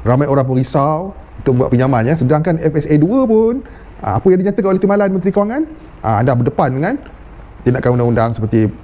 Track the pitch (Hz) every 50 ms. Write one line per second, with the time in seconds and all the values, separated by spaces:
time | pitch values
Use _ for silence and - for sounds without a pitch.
0 | - - 120 131 147 131 139 139 131 131 131 127 123 123 - - 139 151 156 156
1 | 185 190 196 - - - - - - 143 127 123 127 - 123 120 127 131 135 117
2 | 110 123 160 160 160 127 156 151 160 180 165 160 - 160 151 156 143 - 151 147
3 | 147 180 226 269 262 226 220 220 226 226 247 269 - - - - - - - -
4 | - - 95 - - 190 185 185 185 202 196 - 190 196 190 185 208 196 202 202
5 | 202 196 190 190 175 202 185 202 202 208 233 285 320 311 - - - - - -
6 | - 110 113 104 117 135 131 123 123 - - - 170 135 127 131 151 190 262 277
7 | - - - - - - - - - - - - - 123 123 120 - 127 123 123
8 | 120 120 117 117 113 113 117 110 110 107 117 113 110 101 - -